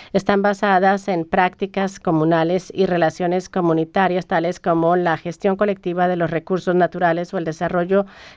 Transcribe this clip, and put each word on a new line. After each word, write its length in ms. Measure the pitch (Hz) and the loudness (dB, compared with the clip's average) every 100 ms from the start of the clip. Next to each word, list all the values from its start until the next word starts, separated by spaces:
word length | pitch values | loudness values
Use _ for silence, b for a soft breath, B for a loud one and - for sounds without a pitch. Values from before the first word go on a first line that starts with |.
| B | B
están 280 | 196 196 202 | -2 0 2
basadas 680 | 202 202 208 185 190 196 202 | 0 0 2 4 4 2 0
en 160 | 175 160 | -4 0
prácticas 760 | 190 185 - 190 196 190 190 | 0 0 0 -6 -2 -4 -4
comunales 720 | 170 160 160 165 165 180 - | 0 2 4 2 2 -2 -2
y 140 | - 185 | -2 0
relaciones 640 | 175 160 165 175 180 180 | 0 -2 -2 -2 -2 -4
comunitarias, 760 | 185 170 160 160 196 185 180 - | -2 0 0 0 0 0 0 -2
tales 340 | 170 170 175 | -2 -2 -4
como 360 | 175 165 165 180 | -2 0 2 2
la 200 | 175 160 | 0 -2
gestión 420 | 175 - 202 190 | -6 -4 -2 0
colectiva 500 | 208 196 180 175 180 | -2 -2 -4 -2 0
de 80 | 180 | 0
los 160 | 165 | -2
recursos 420 | 160 - 185 185 | -4 -4 -4 0
naturales 640 | 175 170 180 170 170 175 190 | 0 0 0 0 0 -4 -6
o 20 | |
el 80 | 185 | -6
desarrollo 640 | 156 175 180 175 196 196 B B | -4 -4 -2 0 0 0 B B